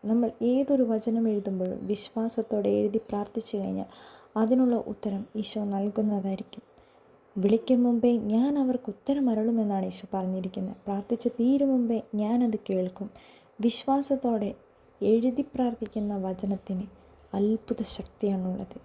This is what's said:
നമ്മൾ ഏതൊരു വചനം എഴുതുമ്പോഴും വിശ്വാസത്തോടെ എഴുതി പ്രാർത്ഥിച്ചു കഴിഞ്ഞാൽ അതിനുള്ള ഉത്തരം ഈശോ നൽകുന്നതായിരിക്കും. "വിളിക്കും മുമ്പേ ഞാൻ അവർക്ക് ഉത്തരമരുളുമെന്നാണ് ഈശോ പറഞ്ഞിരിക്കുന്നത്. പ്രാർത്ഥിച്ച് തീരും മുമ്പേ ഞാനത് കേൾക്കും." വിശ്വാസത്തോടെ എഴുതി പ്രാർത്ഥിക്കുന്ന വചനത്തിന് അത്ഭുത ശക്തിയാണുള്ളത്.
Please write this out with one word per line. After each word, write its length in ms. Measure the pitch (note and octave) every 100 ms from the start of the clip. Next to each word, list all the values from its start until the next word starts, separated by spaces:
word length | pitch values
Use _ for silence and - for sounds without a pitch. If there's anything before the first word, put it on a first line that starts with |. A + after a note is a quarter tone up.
| G#3
നമ്മൾ 240 | A#3 A3+ -
ഏതൊരു 420 | A#3+ B3+ C#4 C#4
വചനം 420 | A#3 A3 A#3 A3+ A3+
എഴുതുമ്പോഴും 520 | G#3 G3+ F#3 F#3 - F#3
വിശ്വാസത്തോടെ 800 | G3+ - - A3+ - A3 G#3+ G3+
എഴുതി 280 | G#3 G#3 A3
പ്രാർത്ഥിച്ചു 560 | - G3+ G#3 A3+ - G#3
കഴിഞ്ഞാൽ 320 | F#3+ F#3+ F#3+ - - - - G#3+
അതിനുള്ള 380 | A3 B3+ B3+ A#3 -
ഉത്തരം 340 | G#3 G#3+ G3 - G#3+
ഈശോ 260 | G#3 G#3+
നൽകുന്നതായിരിക്കും. 1000 | G3+ G3 G3+ G3+ G#3 G3+ F#3+ F#3+ - - _ _ _ _ _ _ _ -
"വിളിക്കും 440 | G3 A3 - B3+
മുമ്പേ 280 | B3 A#3 A#3+ A#3+ G#3+
ഞാൻ 260 | A3 C4+ C#4+
അവർക്ക് 300 | C4 B3 -
ഉത്തരമരുളുമെന്നാണ് 960 | - - C#4 C4 A3 A3 A#3 G#3 G3 F#3
ഈശോ 220 | F3+ -
പറഞ്ഞിരിക്കുന്നത്. 720 | F#3+ F#3 F#3 F#3 F#3+ F#3 -
പ്രാർത്ഥിച്ച് 520 | - G3 G3+ A#3 A#3
തീരും 400 | - A#3+ C#4 C#4
മുമ്പേ 300 | C4 A#3 A3+ - G#3
ഞാനത് 440 | G#3+ A#3+ A#3+ G#3+
കേൾക്കും." 500 | - F#3+ F#3 - G3 - - - _ -
വിശ്വാസത്തോടെ 920 | A3+ - - C#4 C#4 C4+ B3 A3+ G#3 - - _ _ _
എഴുതി 400 | G3+ A3+ B3 B3
പ്രാർത്ഥിക്കുന്ന 720 | C#4 B3+ B3 A#3 G#3 A3 G#3 G3+
വചനത്തിന് 680 | F#3+ F#3 G3+ G3 - F#3 G3 - - - -
അത്ഭുത 480 | G3 G3+ A3 - -
ശക്തിയാണുള്ളത്. 960 | A3 - - _ G3+ F#3+ F#3 F#3+ F#3+ -